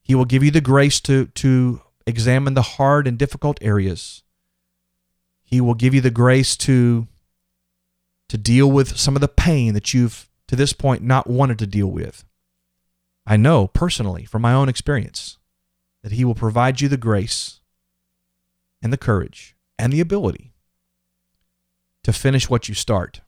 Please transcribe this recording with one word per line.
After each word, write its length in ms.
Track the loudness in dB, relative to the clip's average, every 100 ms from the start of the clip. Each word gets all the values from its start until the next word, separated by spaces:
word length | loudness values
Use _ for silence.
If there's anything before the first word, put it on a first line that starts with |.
He 140 | 2
will 100 | 0
give 180 | 2 2
you 80 | 4
the 100 | 2
grace 380 | 2 4 4 0
to, 260 | 0 0 -2
to 540 | -2 2 2 2 -4 _ _ -8
examine 460 | -2 0 2 2
the 80 | 0
hard 460 | -2 0 2 2 0
and 100 | -2
difficult 400 | -4 -2 -4 -2
areas. 640 | 0 0 0 -6 -14 -20 _ _ _ _ _ _ _ _ _ _ _ _
He 180 | _ 0
will 140 | 0
give 180 | 2 2
you 80 | 2
the 80 | 0
grace 460 | 2 4 4 0 -2
to, 500 | 0 2 2 0 -4 _ _ _ _ _ _ _ _ _ _ _ _
to 80 | -6
deal 340 | 2 4 4
with 260 | 4 0 -2
some 180 | -2
of 60 | 0
the 60 | 0
pain 460 | 2 2 2 0
that 200 | -2 -2
you've, 360 | 0 0 -4 _ _ -6
to 80 |
this 180 | -2 -2
point, 300 | 0 -2 -2
not 260 | 0 0 0
wanted 300 | 0 0 -2
to 80 | -4
deal 200 | -2 -2
with. 360 | -4 -10 -14 _ _ _ _ _ _ _ _ _ _ 0
I 100 | 4
know 300 | 4 4 2
personally 580 | -2 -2 -4 -6 -8
from 160 | -8 -2
my 120 | 2
own 160 | 2 0
experience 680 | -2 -4 -4 -6 -14 -18 -20 _ _ _ _ _ _
that 120 | -8
He 120 | -2
will 80 | -2
provide 480 | 0 -2 0 0 0
you 60 | -2
the 100 | -2
grace 640 | 0 -2 -2 -8 -10 -16 _ _ _ _ _ _ _ _ _ _ _ _
and 100 | -4
the 60 | -2
courage 580 | 0 -2 -2 -14 -20 _ _ -4
and 160 | -2
the 60 | 0
ability 540 | 0 -2 -2 -6 -16 _ _ _ _ _ _ _ _ _ _ _ _ _ _ _
to 80 | -4
finish 380 | -2 0 0 0
what 180 | -4 -4
you 60 |
start. 480 | -10 -4 -4 -4 -14